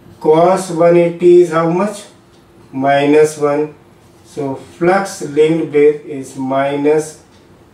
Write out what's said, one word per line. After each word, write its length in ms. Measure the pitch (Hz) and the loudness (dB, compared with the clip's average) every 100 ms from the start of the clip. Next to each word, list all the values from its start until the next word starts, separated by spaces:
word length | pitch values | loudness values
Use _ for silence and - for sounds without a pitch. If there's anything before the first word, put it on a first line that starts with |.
| - - | -20 -8
cos 520 | 156 156 175 190 180 | 0 2 2 0 -4
one 260 | 160 170 175 | 0 2 2
eighty 460 | 170 170 175 175 | 0 0 4 4
is 80 | 170 | 4
how 180 | 160 165 | 0 -2
much? 340 | 175 208 202 - - _ _ _ _ - | -2 -4 -6 -16 -20 _ _ _ _ -16
Minus 640 | 131 135 143 143 151 151 147 | -4 0 0 2 4 2 0
one. 360 | 147 147 151 - _ _ _ _ _ | -4 -2 -4 -10 _ _ _ _ _
So 300 | - 139 135 | -10 -8 -10
flux 640 | - - 170 190 196 - | -14 -4 0 0 -2 -10
linked 500 | 151 143 156 165 151 | -8 0 2 0 -2
with 340 | 147 147 147 - | 2 2 2 -8
is 300 | 139 131 135 | -14 -12 -10
minus 880 | 131 135 139 143 143 156 151 - _ _ _ _ _ | -4 -2 -2 -2 0 0 -2 -14 _ _ _ _ _